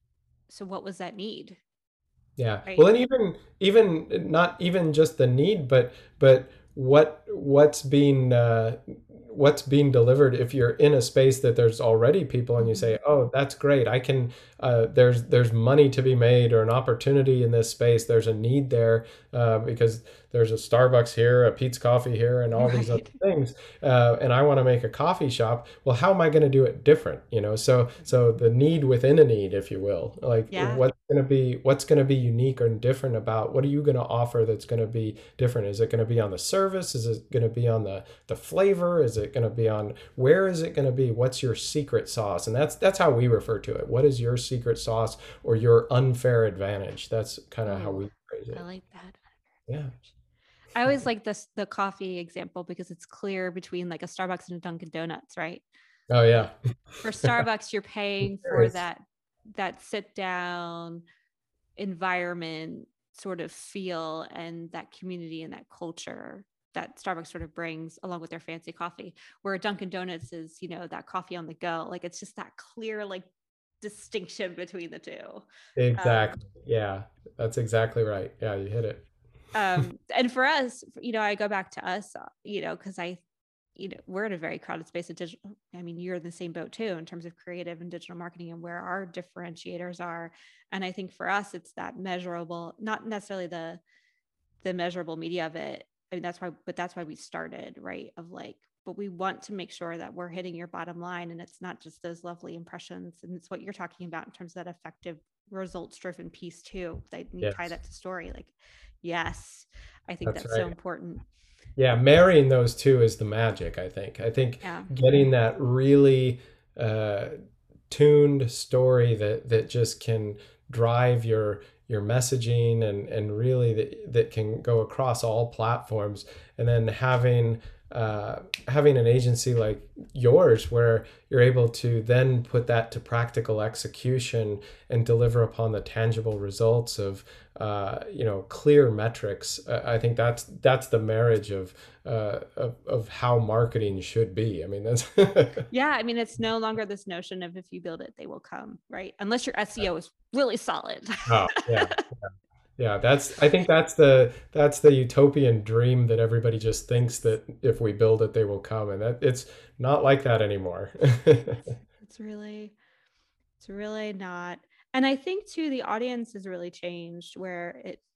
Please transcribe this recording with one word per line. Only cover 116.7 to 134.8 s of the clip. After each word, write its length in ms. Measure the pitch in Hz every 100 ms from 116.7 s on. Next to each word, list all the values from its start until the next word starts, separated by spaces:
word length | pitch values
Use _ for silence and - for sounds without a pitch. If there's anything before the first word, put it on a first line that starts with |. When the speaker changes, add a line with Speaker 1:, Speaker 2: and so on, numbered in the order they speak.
| -
Speaker 2:
uh, 520 | 113 110 107 101 - - - _ _ _ _
tuned 640 | - 147 147 147 143 120
story 640 | - - 127 127 127 120 110
that, 340 | 104 - -
that 200 | 113 110
just 300 | 123 113 -
can 380 | - 113 107 104 - _ -
drive 540 | 120 117 120 123 120 113
your, 360 | 110 107 104 - _ -
your 140 | 104
messaging 800 | 104 120 123 131 117 120 117 113
and, 240 | 110 101 101
and 280 | - 104 104
really 360 | 123 127 120
that, 400 | 107 104 - -
that 180 | 120 110
can 300 | - 107 113
go 180 | - 117
across 420 | 110 - 131 120
all 240 | 117 110 120
platforms, 800 | - 110 120 - 110 104 101 - - - -
and 100 | 117
then 200 | 120 113
having, 720 | 107 131 127 123 120 117 113 - - -
uh, 480 | 127 110 107 104 - - - -
having 300 | 135 147 131
an 80 | 117
agency 480 | 127 123 120 -
like 340 | 120 107 104 - - -
yours 580 | 135 120 147 123 113 -
where 340 | 120 117 113 - - _
you're 120 | 131
able 280 | 123 123 117
to 320 | - 120 117
then 420 | 113 123 131 123
put 220 | 120 123 117
that 260 | 117 -
to 80 | -
practical 600 | - 117 117 - 113 107
execution 1000 | 107 117 113 - 127 131 120 117 107 104 - -